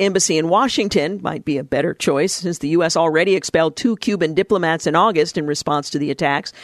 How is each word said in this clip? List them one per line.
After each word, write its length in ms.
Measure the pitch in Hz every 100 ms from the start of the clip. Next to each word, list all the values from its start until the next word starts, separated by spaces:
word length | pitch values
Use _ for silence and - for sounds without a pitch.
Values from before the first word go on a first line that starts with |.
embassy 380 | 196 185 - 160
in 100 | 165
Washington 720 | 196 262 - 202 180 147 196
might 240 | 170 160
be 140 | - 139
a 40 |
better 300 | 139 135 160
choice, 400 | - - 139 185
since 280 | - 180 170
the 80 | 143
U 140 | 165
S 140 | 160 170
already 380 | 165 156 185
expelled 420 | 185 - 170 160 -
two 200 | 240 214
Cuban 360 | - 202 160
diplomats 540 | 156 196 202 165 160 156
in 100 | 160
August 400 | 220 170 165 165
in 80 |
response 460 | 147 147 - 147 -
to 80 | 143
the 120 | 147
attacks. 400 | 131 151 143 - -